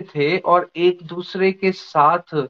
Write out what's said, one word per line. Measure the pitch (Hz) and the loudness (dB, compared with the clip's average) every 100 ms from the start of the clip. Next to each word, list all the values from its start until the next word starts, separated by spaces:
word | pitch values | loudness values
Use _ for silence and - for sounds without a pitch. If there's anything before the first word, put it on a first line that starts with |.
| 190 151 | -2 -2
थे | 143 185 | 0 0
और | - 175 170 160 | 2 2 0 0
एक | 175 180 | 0 0
दूसरे | 165 175 180 190 190 | -6 -12 -10 -2 -2
के | 190 190 | 0 -2
साथ | 190 - 156 147 175 - 156 | -4 -2 2 4 2 -2 -6